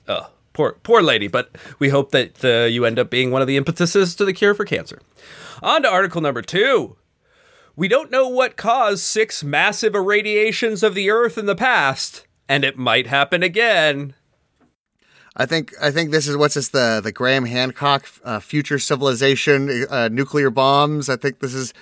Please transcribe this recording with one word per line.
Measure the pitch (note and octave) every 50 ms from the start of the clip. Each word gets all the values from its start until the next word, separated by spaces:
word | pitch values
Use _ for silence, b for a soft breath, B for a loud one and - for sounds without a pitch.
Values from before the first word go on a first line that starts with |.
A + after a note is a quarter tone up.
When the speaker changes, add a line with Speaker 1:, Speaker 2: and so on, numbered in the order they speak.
| _
Speaker 1:
ugh. | - G2 - - - _ _ _ _ - -
Poor, | D3 A#2 - _
poor | - - A#3 A3
lady, | F3 D3 B2 G#2+ G2+ G2
but | F2+ B2 B2 - - B B B C3 B
we | C#3+ C#3
hope | C#3 C#3+ C3+ -
that, | - C3+ A#2+ F2 - - -
uh, | B2+ A#2 A#2 A#2
you | A#2 A#2 A#2+ A#2+
end | A#2 A2+ B2
up | A#2 -
being | A#2+ B2 C3 B2+
one | B2+ C3+
of | C3+
the | B2+ C#3
impetuses | C#3 C#3 E3+ E3 - F3 E3+ - G3+ F#3+ F3 -
to | - G3+
the | G3
cure | F3+ - G#3+ G3+ G#3
for | G3+ G#3
cancer. | - - - - - - - _ _ _ B B B B B B B B B
On | B G3+ C#4 D#4+
to | C4 A#3
article | F#3+ F3+ G3 F#3 F3 E3+
number | D#3+ C#3+ B2+ C#3
two. | - - E3 F#3+ A3 C4+ C4+ G3+ B2+ - - _ _ _ _ _ b b b b b b b b b b b
We | C#3+ F3
don't | F#3 A3 C#4+ D#4+ -
know | B3 C4 C4
what | B3+ B3 B3+ B3+ A#3+ -
caused | - - A3 A#3 C4+ A#3 G#3+ G3+ F3+ -
six | - - G#3+ A3 G#3+ - - D3+
massive | C#3+ C#3+ D3 F3+ G#3 G3+ - - - G3
irradiations | G3+ F#3 G3 G#3 G#3 G#3 G#3+ G#3 G#3 G#3+ A3 - - B3 A3+ A3 F3
of | G#3+ G#3+ F3+
the | G3+ G3 G3
Earth | G#3+ A#3 A#3+ A3+ A3+ A3
in | G#3+
the | G3+ F#3+
past, | F3 A#3+ B3+ A#3+ F#3+ C#3+ C3+ C3+ - - - - - - _ _ _ _ -
and | C3+ C#3+ C#3
it | C3+ -
might | C3 B2+ A#2+ A2 B2+ B2
happen | A#2 C#3 C#3 C#3+ - - E3+ F3+
again. | F#3 E3+ G#3+ A#3 A#3 G#3 E3+ D#3 D3+ C#3+ C#3 C#3+ C3+ C3+ _ _ _ _ _ _ _ _ _ _ _ _ _ _ _ _ _ b b b b b b b
Speaker 2:
I | - C3
think, | - D#3+ E3 C3+ - - -
I | D3 D3
think | C#3 E3 E3 D3
this | D3+ D#3 C#3
is, | D3 C#3+
what's | C#3+ D3 D3 -
this, | C#3+ B2+ -
the, | - C3+ B2 A2+ A2+ A2 G2
the | A2
Graham | G2+ - B2 B2+ C3 C3+ B2+
Hancock, | A2+ B2 B2 B2+ B2+ B2 - D3 C#3+ C#3 C#3 - - - - -
uh, | B2 A2+ G#2
future | - - D3+ D3+ C#3+ - D3 C3+
civilization, | - - D3+ B2+ C#3+ C#3 B2 A2+ C#3 C#3 C3+ B2+ - D#3 C#3+ C3+ C#3 C#3 C3 A#2+ C3 C3+
uh, | C#3 B2+ A#2 A2+
nuclear | A2 B2+ C#3 - - D3 C#3 C3
bombs. | A2+ C3+ C3 C3+ C#3 C#3+ D3 D3 D3+ D3 C3+ C3+
I | C3
think | A#2 - C#3 C3 -
this | C#3 B2+ B2+
is, | C3+ C3 - - B